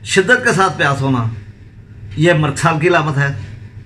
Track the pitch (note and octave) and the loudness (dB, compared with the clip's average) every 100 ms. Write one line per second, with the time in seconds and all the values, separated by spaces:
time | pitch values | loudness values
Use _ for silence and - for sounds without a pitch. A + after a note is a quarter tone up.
0 | - G3 F#3+ B3 A#3+ F#3+ F#3+ C#3+ D3 C3+ | -2 2 4 2 2 2 2 0 0 0
1 | C3+ B2+ A2+ - - - - - - - | 0 0 -2 -6 -14 -20 -20 -20 -20 -18
2 | - D3+ E3+ D3+ D3+ C#3 E3 D#3 F3 E3+ | -10 0 2 4 0 0 0 2 2 2
3 | D3+ C#3 C#3 C#3 - - - - | 0 0 -2 -4 -10 -16 -18 -20